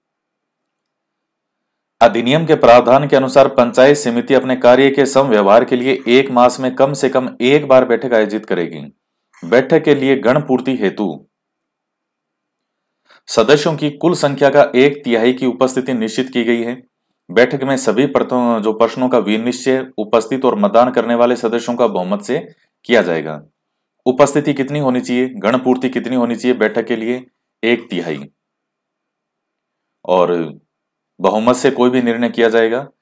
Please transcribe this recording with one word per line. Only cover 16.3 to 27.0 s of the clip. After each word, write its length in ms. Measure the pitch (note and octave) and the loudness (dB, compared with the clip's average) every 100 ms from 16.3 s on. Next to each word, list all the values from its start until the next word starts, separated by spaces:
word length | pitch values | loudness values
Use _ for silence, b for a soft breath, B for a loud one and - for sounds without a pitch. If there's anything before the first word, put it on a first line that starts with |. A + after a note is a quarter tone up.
| B2+ | -4
गई 180 | A#2 A#2 | -2 -2
है। 200 | A#2 B2+ _ _ _ _ - | -4 -10 _ _ _ _ -4
बैठक 320 | F2+ B2 C#3+ | 2 2 0
में 140 | C3+ C3 | -4 -2
सभी 280 | A#2 G#2 C#3 | -2 0 0
प्रथम, 560 | B2+ A2+ B2+ A#2+ A2+ | -2 -2 -2 -2 -2
जो 100 | G#2+ | -2
प्रश्नों 360 | G#2+ A2+ - B2+ | 0 -2 0 -2
का 80 | B2+ | 0
विनिश्चय 760 | G2+ A2 A#2+ B2 C3 C3 B2+ - | 0 -2 -4 -4 -2 -4 -4 -10
उपस्थित 480 | G#2 A#2 - C3+ C3 | -2 -2 -2 -2 -2
और 100 | G#2+ | 0
मतदान 360 | G#2 A2+ B2 | 2 2 2
करने 240 | B2+ A2+ A#2 | 0 -2 0
वाले 200 | A#2+ A#2+ | 0 0
सदस्यों 400 | A2+ A#2 A#2 A#2+ | -2 -4 -4 -2
का 120 | A#2 | -2
बहुमत 340 | F#2+ F#2 G2+ | -2 -6 -6
से 340 | - C#3+ E3+ b b _ | -6 -8 -8 b b _
किया 180 | - A#2 | 0 0
जाएगा। 420 | F2 E2 D2+ D2+ D2+ _ _ _ _ _ - | 0 -4 -6 -12 -18 _ _ _ _ _ -4
उपस्थिति 480 | C3 C#3+ D3+ D3+ | 0 0 0 -2
कितनी 260 | C3+ C3+ D3 | -4 -6 -4
होनी 220 | C3+ B2 | -4 -4
चाहिए, 280 | A#2 B2 B2+ | -4 -4 -4
गणपूर्ति 600 | A2 G#2 B2+ B2+ B2+ B2 | -6 -6 -2 -2 -2 -2
कितनी 260 | A#2+ A#2 B2+ | -6 -4 -4
होनी 200 | A#2+ A2+ | -4 -2
चाहिए 220 | B2 B2 | -2 0
बैठक 280 | G#2+ A#2+ A2+ | -2 -2 -4
के 100 | |
लिए? 320 | A#2 | -6